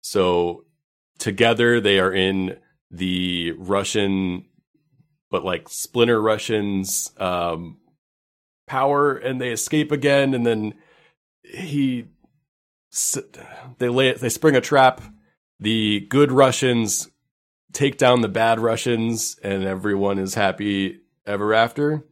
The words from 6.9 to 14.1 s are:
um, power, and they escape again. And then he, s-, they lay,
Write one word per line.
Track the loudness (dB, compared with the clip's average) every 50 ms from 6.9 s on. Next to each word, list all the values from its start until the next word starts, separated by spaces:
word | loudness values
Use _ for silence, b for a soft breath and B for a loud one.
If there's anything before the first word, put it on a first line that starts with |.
| -6 -8 -8 -10 _
um, | -6 -4 -4 -2 -2 -2 -4 -4 -6 -10 -14 -16 _ _ _ _ _ _ _ _ _ _ _ _ _ _ _ _ _ _
power, | -8 -4 -2 0 0 2 2 2 0 0
and | -2 -6 -6 -6 -4
they | -4 -6
escape | -4 -6 -4 -2 -2 -2 0 -2
again. | -4 0 2 2 4 4 2 2 0
And | 0 2
then | 0 0 0 -2 -6 -8 b b b b b b b b b _ _ _ _ _
he, | -18 -14 -12 -10 -6 -2 -2 0 -2 -2 -6 -10 -14 _ _ _ _ _ _ _ _ _ _ _ _ _ _ _ _ -8
s-, | -6 -4 -4 -4 -6 -8 _ -20 B B B B B B -20 -6
they | _ -2 0
lay, | 2 2 2 2